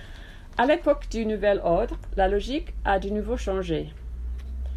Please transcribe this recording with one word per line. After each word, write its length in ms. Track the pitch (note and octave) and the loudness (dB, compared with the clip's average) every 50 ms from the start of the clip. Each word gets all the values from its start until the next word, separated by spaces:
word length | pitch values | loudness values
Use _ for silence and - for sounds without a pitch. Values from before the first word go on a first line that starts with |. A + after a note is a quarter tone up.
| - - - - - - - - - - - - | -14 -14 -14 -14 -14 -14 -16 -16 -16 -8 0 2
À 80 | B3 | 4
l'époque 420 | C#4 D4+ E4+ - D4+ C#4+ C#4+ - - | 4 4 4 6 4 2 2 2 -4
du 140 | - A3+ A3 | -2 -2 0
Nouvel 380 | A3 G#3+ F#3+ G3+ G#3 G3 F#3+ - | 0 0 2 4 4 4 4 4
Ordre, 320 | E3+ E3+ F#3+ A#3+ - D#4+ - - - - G3 | 4 4 4 2 0 -2 -6 -8 -4 0 2
la 100 | F#3+ F#3+ | 4 4
logique 460 | G3+ G#3 G3+ A#3 C4+ D#4+ - - - - - | 4 2 0 0 -2 -4 -4 -4 -8 -2 0
a 140 | G3 G3 F#3+ | 2 2 2
de 100 | G3 G3 | 2 0
nouveau 300 | G#3+ G#3+ G#3 G#3+ B3 B3 | -2 -2 -2 -2 -2 -2
changé. 500 | - G3+ F#3+ F#3+ F3+ F3 D#3+ D3 D3+ D3 - - - - - - - - - - - - - - - - - | -2 -2 -2 -2 0 0 0 -2 -2 -4 -8 -10 -10 -10 -8 -6 -6 -6 -6 -6 -6 -8 -6 -6 -6 -4 -4